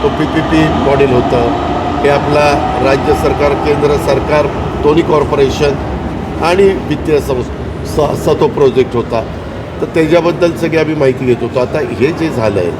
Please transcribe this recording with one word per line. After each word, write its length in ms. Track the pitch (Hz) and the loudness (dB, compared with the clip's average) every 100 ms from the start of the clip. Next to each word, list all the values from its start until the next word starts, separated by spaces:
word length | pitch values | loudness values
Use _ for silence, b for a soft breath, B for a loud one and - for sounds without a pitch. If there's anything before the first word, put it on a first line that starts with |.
तो 40 | 147 | -2
पीपीपी 580 | 139 151 156 - 160 156 - 135 | -2 -2 0 0 2 2 2 0
मॉडेल 200 | 139 139 | 2 4
होतं, 380 | 123 120 123 120 - - - - - | 2 2 0 0 -2 -2 -4 -2 0
हे 80 | 143 | 2
आपला 720 | 143 143 147 147 143 - - | 2 2 2 2 2 0 0
राज्य 300 | 131 139 139 | 0 0 2
सरकार, 400 | 139 139 139 143 | 0 0 2 0
केंद्र 420 | 135 151 143 143 143 | 0 0 2 2 0
सरकार, 520 | - 135 - 151 143 - - - | 2 0 2 0 0 -2 -6 0
दोन्ही 200 | 147 156 | 2 2
कॉर्पोरेशन 680 | 165 151 135 143 139 - 147 135 - - - - - - | 2 0 2 2 2 2 0 -2 -4 -6 -6 -6 -6 -2
आणि 200 | 156 185 | 0 4
वित्तीय 560 | 196 175 123 147 - 147 | 4 2 -2 -4 0 0
संस्था 840 | 131 127 120 - - - - - | 0 -4 -4 -6 -8 -8 -4 -2
असा 300 | 147 - - 151 | 0 0 0 2
तो 80 | 151 | 0
प्रोजेक्ट 480 | 143 139 120 123 120 | 4 2 4 0 -2
होता. 280 | 107 117 - - - - - - | -2 -4 -4 -8 -10 -10 -10 -8
तर 40 | - | -4
त्याच्याबद्दल 680 | 170 156 170 165 160 170 160 | 0 2 2 2 2 0 0
सगळी 220 | 165 160 | -2 0
आम्ही 180 | 156 151 | 0 2
माहिती 300 | 135 127 131 | 2 2 0
घेत 100 | 117 | 0
होतो. 180 | 120 131 | 0 -2
आता 200 | 123 151 | -2 -2
हे 280 | 127 104 135 | -4 0 -2
जे 220 | 160 160 | 0 -4
झालं 300 | 123 110 98 | 0 0 0
आहे 120 | 87 | -2